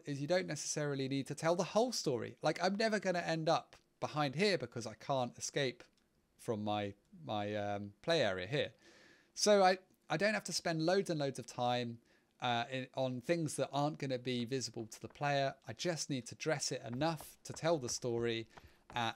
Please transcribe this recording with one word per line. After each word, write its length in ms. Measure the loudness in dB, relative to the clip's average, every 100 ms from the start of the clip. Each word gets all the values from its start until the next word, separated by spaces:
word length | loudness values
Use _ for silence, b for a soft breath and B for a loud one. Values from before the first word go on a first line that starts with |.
is 160 | -4 -4
you 60 | 0
don't 200 | 0 0
necessarily 640 | -4 -4 -2 -2 0 0
need 180 | -2 -2
to 60 |
tell 220 | -2 0 2
the 80 |
whole 280 | 2 2 2
story. 440 | 2 0 0 -2 -2
Like, 200 | -2 2
I'm 140 | 0 2
never 220 | 2 2
gonna 220 | 0 0
end 280 | 0 0 2
up 260 | 2 0 -14 _ _
behind 340 | -4 0 0
here 240 | 2 2 2
because 280 | -2 -6 -8
I 80 |
can't 420 | -10 -2 0 0 -4
escape 440 | -6 -2 -2 -4 -16 _ _ _ _ _
from 240 | -4 -2
my, 300 | 0 0 -2 -6 _ -16
my, 300 | -6 -2 -2 -2
um, 360 | -2 -4 -6 -8
play 180 | 0 2
area 240 | 4 0 -2
here. 240 | -2 -2 -4 B B B B B
So 280 | 0 6 8
I, 160 | 8 4 -2 _ _
I 80 | 0
don't 160 | 2
have 100 | 0
to 80 | -2
spend 300 | -4 -2 0
loads 260 | 4 4 2
and 100 | 0
loads 200 | -2 -4
of 80 | -10
time, 520 | -2 2 2 0 -8 b b b _
uh, 220 | 0 0 0
in, 160 | -4 -4
on 280 | -2 -2 -2
things 340 | 0 0 2 -2
that 140 | -2
aren't 260 | 2 0 0
gonna 200 | -2 -2
be 260 | -2 -2
visible 420 | -2 -2 -4 -6 -10
to 140 | -10
the 80 | -14
player. 460 | -4 0 2 0 -2 -12
I 60 |
just 380 | -4 -4 -2 -2
need 160 | -4 -4
to 80 |
dress 380 | -6 -2 -2 -2
it 100 | -4 -6
enough 520 | -2 -2 -2 -8 -16
to 100 | -14
tell 240 | -4 2 2
the 100 | 0
story, 580 | -4 -2 0 0 0 -4 B B B B
uh, 180 | -2 -2